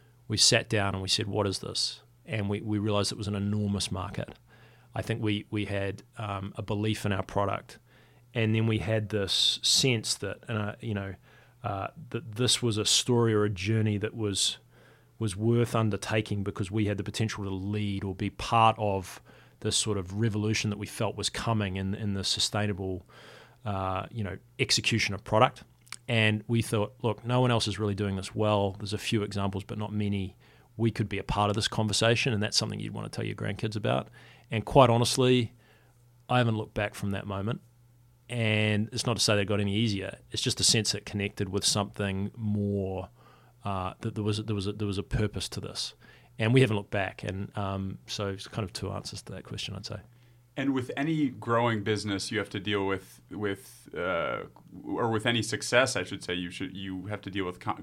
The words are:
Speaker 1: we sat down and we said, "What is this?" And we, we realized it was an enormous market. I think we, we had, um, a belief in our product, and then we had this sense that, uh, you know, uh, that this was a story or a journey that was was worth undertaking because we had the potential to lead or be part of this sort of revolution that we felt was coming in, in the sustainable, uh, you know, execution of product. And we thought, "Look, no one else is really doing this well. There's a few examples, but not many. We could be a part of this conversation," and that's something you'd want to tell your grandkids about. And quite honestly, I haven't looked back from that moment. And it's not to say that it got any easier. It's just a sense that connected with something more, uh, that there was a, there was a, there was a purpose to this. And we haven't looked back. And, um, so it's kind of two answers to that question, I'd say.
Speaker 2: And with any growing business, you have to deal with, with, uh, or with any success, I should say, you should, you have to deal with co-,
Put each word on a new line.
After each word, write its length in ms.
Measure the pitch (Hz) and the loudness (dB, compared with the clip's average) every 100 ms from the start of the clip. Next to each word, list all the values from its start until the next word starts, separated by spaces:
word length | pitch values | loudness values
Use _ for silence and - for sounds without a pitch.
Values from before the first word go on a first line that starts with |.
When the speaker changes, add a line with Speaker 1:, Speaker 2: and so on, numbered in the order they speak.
| - _ - | -20 _ -4
Speaker 1:
we 80 | 107 | 2
sat 320 | - 117 - | 6 4 4
down 260 | 107 98 | 0 0
and 80 | 95 | -2
we 60 | 95 | -2
said, 180 | - 104 | -2 0
"What 220 | 104 101 | 0 0
is 100 | 95 | -2
this?" 440 | 98 - - - - _ - | -6 -4 -4 -6 -18 _ -8
And 220 | 113 98 | -4 -2
we, 120 | 104 | -2
we 180 | 110 104 | -2 0
realized 320 | 107 101 98 | 2 2 0
it 80 | 110 | -2
was 80 | 104 | -4
an 80 | |
enormous 560 | 101 101 104 104 98 - | -2 0 0 0 0 -2
market. 380 | 98 95 - - - _ - - - - | -4 -6 -6 -8 -12 _ -20 -20 -20 -10
I 80 | 113 | -6
think 180 | - 104 | -4 -2
we, 260 | 107 104 - | 0 -2 -2
we 140 | 107 | -4
had, 400 | 101 101 98 101 - - | -2 -2 -4 -6 -12 -10
um, 360 | 107 98 98 - | -6 -6 -6 -8
a 60 | |
belief 420 | 101 104 110 107 | -4 -2 0 0
in 60 | 101 | 0
our 140 | 98 | 0
product, 540 | - 101 98 - - - _ - - - - | 0 0 0 -2 -6 -20 _ -20 -20 -20 -6
and 220 | 117 110 | 0 2
then 140 | 110 113 | 4 4
we 100 | 107 | 2
had 300 | 85 110 104 | 0 0 0
this 500 | 107 95 - - - | -2 0 2 2 0
sense 520 | - - 139 113 - | 2 4 4 2 0
that, 340 | - 98 - - | -4 -6 -8 -6
uh, 260 | 107 104 110 | -4 -4 -6
you 160 | 117 | -6
know, 200 | 101 98 98 - - - _ | -4 -6 -10 -18 -20 -20 _
uh, 240 | - 98 101 - 113 | -6 -4 -6 -10 -8
that 260 | 117 113 104 | -8 -6 0
this 260 | 123 - | 2 2
was 160 | 120 107 | 2 2
a 60 | |
story 500 | 101 - - 120 117 | 2 2 4 4 6
or 80 | 107 | 4
a 80 | 104 | 2
journey 480 | 92 98 110 107 104 | 0 0 2 2 0
that 160 | 107 | -2
was 440 | 117 104 98 - - _ - - - _ - | -2 -2 0 0 -2 _ -20 -20 -20 _ -4
was 160 | 110 92 | -4 0
worth 400 | 110 120 117 113 | 2 4 4 4
undertaking 680 | 110 101 - 110 107 101 | 2 0 0 0 0 -2
because 260 | 101 - 92 | -2 -2 -2
we 140 | 110 104 | 0 2
had 100 | 101 | 0
the 80 | |
potential 400 | 101 - 110 - | -2 -2 -2 -2
to 60 | 98 | -4
lead 520 | 95 98 104 104 98 | -4 -2 -2 -2 -2
or 140 | 98 95 | -4 -4
be 140 | 101 | -4
part 440 | - - 117 113 113 | -4 2 6 6 6
of 440 | 104 95 92 - - - - - | 0 -2 -4 -12 -20 -20 -20 -6
this 160 | 107 - | -2 0
sort 220 | 110 101 | 0 -2
of 160 | 90 | -2
revolution 560 | 101 113 104 107 107 107 | -2 0 0 0 0 -2
that 80 | 101 | -4
we 80 | 101 | -6
felt 300 | - 104 104 | -4 -4 -2
was 140 | 101 | -4
coming 460 | - 117 110 98 95 | -2 0 0 0 -2
in, 180 | 95 | -2
in 200 | 104 104 | -2 -2
the 100 | 98 | -2
sustainable, 840 | 90 - - 104 104 95 95 90 - - - - - - | -2 0 0 0 0 -2 -4 -6 -10 -20 -20 -20 -20 -10
uh, 420 | 107 98 95 95 - | -6 -2 -2 -2 -4
you 140 | 117 | -6
know, 120 | 95 95 - - | -6 -8 -12 -4
execution 560 | 123 - - 113 - | 0 2 2 0 0
of 80 | 95 | -4
product. 400 | - 107 131 - - _ - - - | 2 6 6 4 -16 _ -20 -14 0
And 340 | 113 107 107 113 | 4 4 2 2
we 140 | 117 | 0
thought, 320 | - 110 104 - | 2 0 0 -2
"Look, 220 | 117 104 | -2 -2
no 160 | 117 123 | 0 2
one 120 | 127 | 4
else 160 | 117 107 | 4 0
is 100 | 101 | 0
really 160 | 107 | -2
doing 220 | 101 101 95 | 0 -2 -2
this 180 | 95 | -4
well. 400 | 110 107 104 101 98 | 0 2 4 2 -2
There's 160 | 101 | -6
a 40 | 104 | -6
few 240 | - 113 | -2 0
examples, 400 | 104 98 98 98 | 0 -2 -2 -2
but 160 | - 107 | -6 -6
not 140 | 104 | -4
many. 420 | 104 104 101 95 - - - _ - | -2 0 0 -4 -8 -20 -20 _ 0
We 140 | 113 | 0
could 180 | - 101 | 2 -2
be 100 | 98 | -4
a 40 | |
part 280 | - 104 104 | -2 2 2
of 40 | |
this 140 | 107 - | 2 0
conversation," 640 | - 107 - 113 117 139 | 0 0 2 4 4 2
and 100 | 101 | 0
that's 140 | 107 - | 0 0
something 240 | 107 104 | 0 -4
you'd 140 | 107 | -6
want 180 | 107 107 | -8 -8
to 20 | |
tell 100 | - | -6
your 120 | 110 104 | -6 -4
grandkids 400 | 107 104 113 107 | -6 -4 -4 -2
about. 320 | 117 - - - - - - | 0 0 -2 -12 -20 -20 -4
And 140 | 110 | -4
quite 260 | - 143 120 | 4 8 8
honestly, 600 | 117 120 - 127 127 113 - - - _ _ _ _ - | 8 4 4 6 6 4 -4 -20 -20 _ _ _ _ 2
I 100 | 123 | 4
haven't 180 | 117 110 | 4 2
looked 180 | - | -2
back 200 | - 104 | -2 -2
from 180 | - 101 | -2 -4
that 140 | 98 101 | -2 -4
moment. 340 | 98 104 - - _ _ _ _ _ - | -4 -2 -4 -10 _ _ _ _ _ -6
And 600 | 120 110 107 107 104 110 | 0 4 4 4 2 0
it's 140 | 117 123 | -2 -2
not 100 | 104 | 2
to 60 | |
say 120 | - | 4
that 80 | 104 | 4
it 40 | 101 | 4
got 140 | 104 | 2
any 140 | 104 | 2
easier. 420 | 104 117 98 95 - - | 2 2 0 -4 -10 -8
It's 100 | - | -4
just 200 | 131 - | -2 2
a 40 | |
sense 280 | - 113 104 | 4 4 2
that 120 | - | -2
connected 440 | - 104 101 - 95 | -4 -4 -2 -2 -2
with 160 | 98 | 0
something 640 | - 107 101 - 101 95 104 123 | 0 0 0 -2 -2 -2 -4 -4
more, 720 | 107 104 101 101 95 92 92 - - - - _ | -2 0 0 0 -2 -6 -10 -16 -20 -20 -20 _
uh, 300 | 104 95 92 - | -6 -4 -4 -6
that 120 | 113 | -6
there 80 | 107 | -2
was 160 | 104 107 | 0 0
a, 60 | |
there 100 | 110 | -2
was 140 | 104 98 | -2 -4
a, 40 | |
there 140 | 107 104 | -2 -2
was 120 | 95 | -2
a 40 | |
purpose 460 | - 113 104 95 - | -2 0 0 -2 -6
to 120 | 101 | -8
this. 340 | - - - - - - - - | -8 -8 -8 -10 -20 -20 -18 -2
And 160 | 110 | 4
we 60 | 131 | 6
haven't 160 | 123 104 | 6 4
looked 160 | 101 | -2
back. 320 | 104 98 - | -2 -2 -4
And, 260 | 104 95 101 107 | -6 -6 -6 -4
um, 400 | 98 98 98 - - | -4 -2 -4 -8 -10
so 220 | - 101 | -6 -4
it's 180 | 98 - | -6 -8
kind 160 | - | -6
of 100 | 95 | -6
two 200 | - 95 | -6 -6
answers 280 | 98 - 107 | -6 -8 -12
to 100 | - | -12
that 100 | 95 | -14
question, 320 | - 110 - | -10 -10 -8
I'd 100 | 98 | -10
say. 120 | - 98 - - - _ _ - | -10 -12 -14 -20 -20 _ _ -4
Speaker 2:
And 180 | 135 | 0
with 180 | 131 120 135 | 0 -2 -2
any 320 | 147 156 135 | 0 2 0
growing 540 | 107 110 117 120 107 | -2 0 2 4 2
business, 480 | 104 104 104 95 - | 0 0 0 -2 -2
you 80 | 107 | -2
have 120 | 98 | -2
to 100 | 107 | -4
deal 260 | 104 101 98 | 0 0 2
with, 340 | 95 - - - | -2 -4 -20 -14
with, 560 | 101 101 95 - - - 80 | -4 -4 -4 -8 -20 -10 -4
uh, 440 | 90 85 67 55 50 - - 90 | -2 0 0 -4 -8 -16 -20 -14
or 260 | - 92 117 | -6 -2 0
with 160 | 110 120 | 0 2
any 160 | 117 | 0
success, 540 | 107 104 - 123 131 92 | 0 -4 2 4 4 2
I 80 | |
should 180 | 90 98 | -4 -6
say, 120 | - | -4
you 160 | 90 87 | -4 -4
should, 260 | - 95 98 | -6 -8 -6
you 300 | 98 92 101 | -6 -6 -6
have 160 | 104 | -8
to 80 | 104 | -4
deal 140 | 98 | -2
with 140 | 92 90 | -2 -4
co-, 200 | 107 - | -6 -6